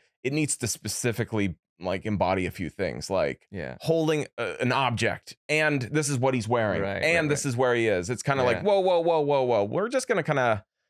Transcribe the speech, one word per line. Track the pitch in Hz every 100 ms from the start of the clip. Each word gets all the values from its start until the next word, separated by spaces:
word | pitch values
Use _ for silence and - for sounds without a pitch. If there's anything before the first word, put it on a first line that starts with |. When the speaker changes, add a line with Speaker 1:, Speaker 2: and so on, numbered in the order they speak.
| _ _
Speaker 1:
it | 127
needs | 147 147 -
to | 117
specifically, | - 107 - 123 113 110 110 98 82 _ -
like, | 90 92
embody | 107 101 90 95 90
a |
few | - 82
things, | - 90 62 -
like | 95 76 65 _
Speaker 2:
Yeah. | 101 69 62
Speaker 1:
holding | - 165 156 156 139 -
a, | 110 80
an | 123
object, | 120 131 117 110 - - - -
and | 151 156 143
this | 113 147 143
is | 135
what | 131
he's | 127 107
wearing, | 120 110 90
Speaker 2:
Right, | 98 98
Speaker 1:
and | 156 170 151
Speaker 2:
right, |
Speaker 1:
this | 143
Speaker 2:
right. | 143
Speaker 1:
is | 120
where | 127
he | 120 113
is." | 95 90
It's | 120
kinda | - 139
like, | 123 113
Speaker 2:
Yeah. |
Speaker 1:
"Whoa, | 196 196
whoa, | 185 175
whoa, | 165 165
whoa, | 147 143
whoa. | 127 117
We're | 101 135 214
just | 262 -
gonna | 214
kinda, | 156 143 123 107 - _